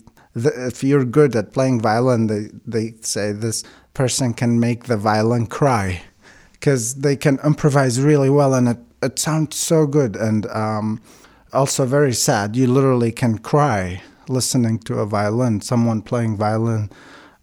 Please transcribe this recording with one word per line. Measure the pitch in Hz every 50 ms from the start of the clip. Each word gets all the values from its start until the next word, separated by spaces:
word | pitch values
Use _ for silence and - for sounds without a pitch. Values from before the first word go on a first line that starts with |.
| - - _ _ _ _ -
th-, | 120 117 151 -
if | 123 127 127 113 - -
you're | 135 143 143 131
good | 123 107 147 151 139 117
at | 113 101 -
playing | - 135 131 131 127 117
violin, | 107 113 107 117 127 131 123 113 113 107
they, | 107 104 107 - - 104 -
they | 120 113 113 110 113 113 -
say | - - - 107 101 104
this | 104 104 113 113 107 - - - - - _ _ -
person | - 135 120 - - 135 123
can | 113 - 127 120 120 117
make | 117 117 120 117 -
the | - 120
violin | 104 101 110 107 107 107 113 120 120 113 -
cry, | - - 151 139 127 107 98 95 90 85 - - _ _ _ - - - - _ _ -
'cause | - 147 139 127 110 117 131
they | 139 135 147 143
can | 123 - 156 135 131 -
improvise | 151 151 - - 156 135 143 135 131 117 127
really | 135 147 151 143 135 135
well, | 139 143 143 135 131
and | 127 123 120
it, | 117 - - _ _ -
it | - 135 - -
sounds | - 160 151 160 156 - -
so | - - - 170 160 156 143
good. | 135 151 139 113 92
And, | - 110 110 110 107 104 117
um, | - 110 107 107 110 107 104 107 107 117 - - - - - - - _ _ _
also | - 127 135 - - - 139
very | 120 135 143 147 135 117
sad. | - - - 135 107 101 104 107
You | 123 131 123
literally | 123 139 135 135 127 123 120 113
can | 110 - 131 120 110 101
cry | - - - 147 143 143 117 101 92 90 90 95 - - - _ - -
listening | 131 127 120 - - 131 117 113 113 104
to | - - 123 120
a | 113 104
violin, | 110 101 104 104 107 120 127 123 107 101
someone | - - - 117 117 117 113 110 104
playing | - 131 120 117 110 107 98
violin. | 107 107 110 110 113 117 113 110 107 101 - - - - - - - - _ _